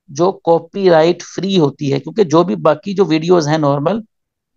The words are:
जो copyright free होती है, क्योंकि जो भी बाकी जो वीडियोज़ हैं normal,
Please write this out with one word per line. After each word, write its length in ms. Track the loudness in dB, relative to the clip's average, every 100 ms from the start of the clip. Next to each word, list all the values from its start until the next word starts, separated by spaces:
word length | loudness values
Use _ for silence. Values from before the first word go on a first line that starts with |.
| -14
जो 220 | -2 -2
copyright 920 | -2 0 0 -2 -2 2 4 4 0
free 340 | -8 -8 -4 0
होती 340 | 0 -2 -6
है, 100 | -6
क्योंकि 240 | -4 -2
जो 200 | 0 2
भी 120 | 0 0
बाकी 380 | -2 -2 -4
जो 100 | -4
वीडियोज़ 440 | 0 0 2 0 2
हैं 100 | 0
normal, 460 | 0 0 -2 -4 -8 _ _ _ _